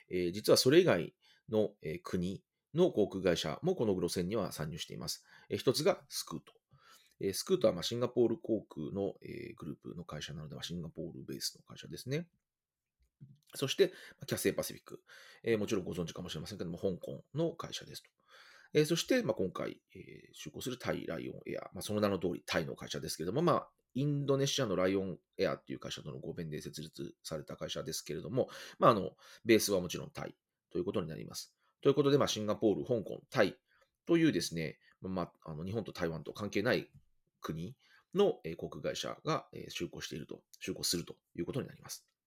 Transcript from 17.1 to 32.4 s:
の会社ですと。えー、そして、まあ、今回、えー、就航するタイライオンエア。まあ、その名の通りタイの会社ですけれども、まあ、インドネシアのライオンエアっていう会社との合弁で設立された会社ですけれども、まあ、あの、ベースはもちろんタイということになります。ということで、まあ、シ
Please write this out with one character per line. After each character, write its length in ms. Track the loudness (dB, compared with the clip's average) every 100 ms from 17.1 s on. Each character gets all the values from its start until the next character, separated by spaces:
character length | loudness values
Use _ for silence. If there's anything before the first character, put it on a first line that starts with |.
| -12 -8
の 180 | -4 -2
会 220 | -4 -8
社 120 | -10 -12
で 100 | -16
す 80 |
と。 60 | -18 _ _ -20 -20 -20 0
え 80 | 2
ー、 40 | 4
そ 120 | 2
し 80 | 4
て、 180 | 4
ま 80 | 4
あ、 20 |
今 160 | 2 0
回、 320 | -2 -6 -6 _ -18
え 340 | -16 -18 -18
ー、 160 | -16 -12
就 40 |
航 100 | -8
す 80 | -6
る 80 | -4
タ 140 | -2
イ 160 | -2 -2
ラ 120 | -4
イ 100 | -6
オ 20 |
ン 40 | -8 -6
エ 100 | -6
ア。 140 | -6
ま 60 | -8
あ、 20 |
そ 120 | -2
の 80 | 2
名 80 | 4
の 100 | 4
通 80 | 0
り 100 | -2 0
タ 140 | 0
イ 60 | 0
の 100 | -4
会 140 | -8
社 100 | -6
で 80 | -4
す 60 | -4
け 80 |
れ 40 | -2
ど 60 |
も、 80 | 2
ま 120 | 4
あ、 160 | 4 0 _ _ -2
イ 80 |
ン 240 | 0 2 2
ド 100 | 2
ネ 80 | 2
シ 160 | 0
ア 60 | 2
の 80 | 4
ラ 140 | 4
イ 60 | 4
オ 60 |
ン 160 | 0 -4 _ 0
エ 100 | 0
ア 60 |
っ 100 | 0
て 100 | -6
い 40 | -10
う 20 |
会 120 | -8
社 120 | -10
と 80 | -10
の 80 | -10
合 140 | -8
弁 160 | -8 -6
で 100 | -8
設 220 | -8 -10
立 320 | -10 -10 -10 -10
さ 140 | -10 -8
れ 60 |
た 120 | -8 -8
会 160 | -6
社 100 | -6
で 120 | -6
す 100 | -6
け 100 | -6
れ 80 | -6
ど 80 | -2
も、 200 | 0 0 -2 -16 4
ま 120 | 6
あ、 20 |
あ 20 |
の、 200 | 6 2 -6 -18 -2 6
ベ 100 | 6
ー 40 |
ス 120 | 6
は 100 | 2
も 60 | 0
ち 100 | -4
ろ 80 | -8
ん 60 |
タ 140 | -8 -10
イ 100 | -10 _ _ _
と 80 | -4
い 40 |
う 20 |
こ 80 | -2
と 100 | -2
に 60 | -4
な 80 | -6
り 100 | -10
ま 80 |
す。 180 | -10 -12 _ _ _
と 80 | 4
い 20 |
う 20 |
こ 100 | 4
と 80 | 6
で、 60 | 6
ま 80 | 4
あ、 20 |
シ 140 | 2